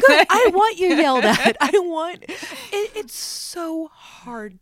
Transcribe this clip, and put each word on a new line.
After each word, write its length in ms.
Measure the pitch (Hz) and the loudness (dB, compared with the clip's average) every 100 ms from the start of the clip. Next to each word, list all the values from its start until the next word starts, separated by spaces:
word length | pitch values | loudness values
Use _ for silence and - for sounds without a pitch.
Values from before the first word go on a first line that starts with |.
| 523 | 6
Good. 200 | 302 370 | 6 4
I 200 | 403 480 | 4 4
want 240 | 370 440 339 | 4 0 2
you 160 | 359 | 0
yelled 300 | 311 294 254 | 2 2 2
at. 320 | 214 233 269 - | 2 0 -2 -2
I 100 | 262 | 0
want, 500 | 403 349 311 339 339 - | 0 0 -6 -8 -10 -16
it, 640 | - - 523 508 403 427 | -14 -14 -16 -10 -8 -6
it's 220 | 427 254 - | -8 -12 -12
so 680 | - - - 349 330 320 311 | -12 -12 -12 -10 -8 -8 -10
hard 680 | _ - - 240 233 214 185 | _ -20 -20 -16 -14 -14 -18